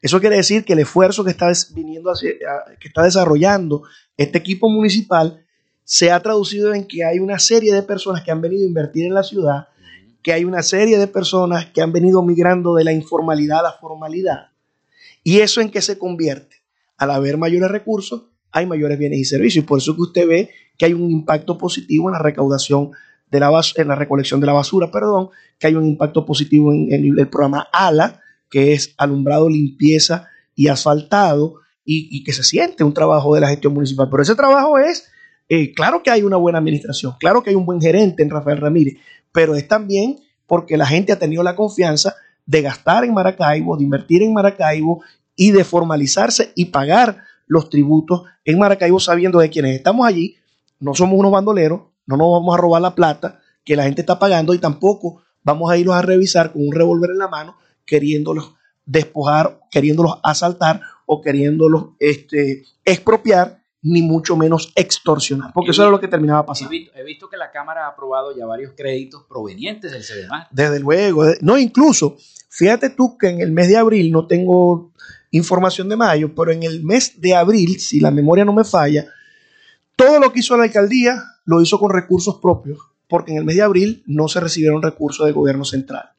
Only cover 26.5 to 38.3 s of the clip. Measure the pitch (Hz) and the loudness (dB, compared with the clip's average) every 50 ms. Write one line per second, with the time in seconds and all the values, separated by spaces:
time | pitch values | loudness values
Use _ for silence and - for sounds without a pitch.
26.5 | - 151 151 147 147 151 156 - 143 143 143 143 143 151 139 135 - - 147 139 | 4 4 4 4 2 0 0 0 0 0 0 0 2 2 0 0 0 -2 -2 0
27.5 | 143 143 - - - 170 190 185 160 156 160 151 - _ _ _ _ _ _ _ | -2 -4 -6 -2 -2 0 2 2 2 2 0 0 -4 _ _ _ _ _ _ _
28.5 | - 139 135 143 151 143 - - _ - 143 143 139 139 135 139 143 151 160 165 | 0 2 4 4 2 2 -2 -8 _ -4 -2 -2 0 -2 -2 0 2 2 2 2
29.5 | 156 151 147 135 135 _ - 151 156 156 - - 165 170 - - _ _ _ _ | 2 0 0 -2 -2 _ 2 4 4 4 2 0 -2 -4 -6 -14 _ _ _ _
30.5 | _ - 139 190 196 - - 156 147 151 147 - 202 202 202 175 147 147 147 160 | _ 0 2 2 2 0 0 0 0 0 0 0 0 2 2 2 2 0 0 -2
31.5 | 160 - _ _ _ _ _ - 156 160 156 156 - 135 - - 127 131 127 - | -4 -12 _ _ _ _ _ -4 -4 -4 -4 -8 -12 -12 -8 -8 -8 -2 -2 -2
32.5 | - 175 339 349 370 - 160 147 147 - 160 165 156 151 143 147 151 151 - 143 | 0 0 -2 -2 -2 -2 -2 0 0 0 0 2 2 2 2 2 2 2 2 0
33.5 | 143 147 143 147 143 143 143 131 135 135 135 135 143 135 - 180 226 220 277 269 | -2 -2 -2 -2 -2 -2 -4 -4 -2 -2 -2 -2 -2 -6 -2 -2 0 2 2 2
34.5 | 269 277 269 302 302 269 277 320 349 - - _ _ _ - _ _ _ _ _ | 4 2 2 2 2 2 2 0 -2 -6 -10 _ _ _ -20 _ _ _ _ _
35.5 | 165 165 151 135 - - 156 196 285 349 - 269 240 220 202 202 190 180 175 175 | -2 -2 -2 -2 -4 -2 -2 -2 -2 0 0 0 0 2 2 0 0 0 0 0
36.5 | 170 165 156 160 151 147 - - 131 - - 131 127 _ - 165 202 240 240 214 | 0 0 -2 -2 -4 -4 -6 -8 -10 -8 -10 -10 -10 _ 0 0 2 2 0 0
37.5 | 196 190 185 170 180 170 156 165 165 196 214 190 170 - 156 147 | 0 0 0 -2 -4 -2 0 2 2 4 2 2 2 0 -2 -2